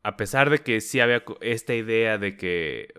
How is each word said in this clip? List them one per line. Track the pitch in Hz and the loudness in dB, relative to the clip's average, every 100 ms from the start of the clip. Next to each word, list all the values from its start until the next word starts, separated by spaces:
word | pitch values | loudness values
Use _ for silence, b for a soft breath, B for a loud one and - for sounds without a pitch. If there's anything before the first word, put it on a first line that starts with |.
a | 107 - | -8 -4
pesar | 104 135 139 | -2 2 4
de | 147 | 2
que | 139 110 | 2 -2
sí | - 127 | 0 2
había | 120 120 | 4 2
co-, | - - | -2 -8
esta | 117 113 - | -4 -4 -2
idea | 120 110 113 113 107 | -2 0 2 2 0
de | 101 101 | -2 -4
que, | 92 87 80 58 - | -2 -2 -2 -6 -10